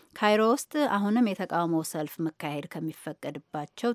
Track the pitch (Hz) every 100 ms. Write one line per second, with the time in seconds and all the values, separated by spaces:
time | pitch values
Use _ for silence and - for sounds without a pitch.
0 | _ - 208 214 220 277 - 302 285 202
1 | 202 226 233 202 185 170 170 165 160 165
2 | 151 - 160 - 156 147 151 160 160 -
3 | - 147 139 147 - 156 147 - 233